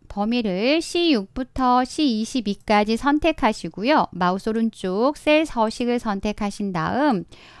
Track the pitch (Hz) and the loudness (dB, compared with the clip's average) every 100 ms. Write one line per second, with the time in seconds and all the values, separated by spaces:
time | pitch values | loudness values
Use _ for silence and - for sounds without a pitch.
0 | - 202 214 247 214 180 240 320 - 349 | -12 -4 -2 0 -2 0 0 0 0 0
1 | 339 233 196 254 262 - 254 247 254 - | 2 2 0 -8 -8 -2 2 2 0 0
2 | 294 220 226 262 208 196 - 208 214 226 | 0 0 -2 -4 -4 -6 2 2 4 0
3 | 285 294 226 - 226 220 170 175 233 294 | 2 2 2 2 0 0 -8 -4 2 2
4 | - 175 180 190 226 220 226 - 185 190 | 2 0 0 0 -2 -2 -2 -2 -4 0
5 | 262 294 302 302 320 233 220 - 240 240 | 0 0 2 2 2 -2 -2 -2 -2 -2
6 | 233 196 214 208 202 - 202 175 160 214 | -2 -4 -4 -4 -6 -4 -6 -2 -2 0
7 | 294 196 170 - - - | 2 0 -4 -18 -20 -20